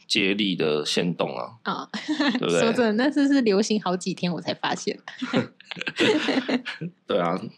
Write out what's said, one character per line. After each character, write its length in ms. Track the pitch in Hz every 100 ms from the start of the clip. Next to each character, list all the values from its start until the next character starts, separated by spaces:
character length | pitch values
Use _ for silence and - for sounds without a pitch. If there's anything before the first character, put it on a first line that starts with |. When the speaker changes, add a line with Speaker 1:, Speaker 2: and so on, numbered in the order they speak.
| -
Speaker 1:
接 260 | - 95
力 240 | 101 104 85
的 280 | 78 76 -
限 300 | - 90 82
动 220 | - 64
啊。 220 | - -
Speaker 2:
啊。 260 | - - - - - 302 285 240
Speaker 1:
对 20 |
不 80 | -
对？ 120 | 254
Speaker 2:
<laughs> 0 |
说 140 | 233
真 120 | 226 226
的， 60 | 214
那 80 | 277
次 200 | 294 277
是 100 | 277
流 220 | 226 196
行 200 | 220 214
好 140 | 180 180
几 180 | 190
天 160 | 165 175
我 80 | 156
才 120 | 170
发 220 | - 147 175
现。 240 | 202 - - - 262 226 - - - - - -
Speaker 1:
<laughs> 1080 | - 311 - 262 - 254 - - 170 - -
对 100 | -
啊， 220 | 85 90 -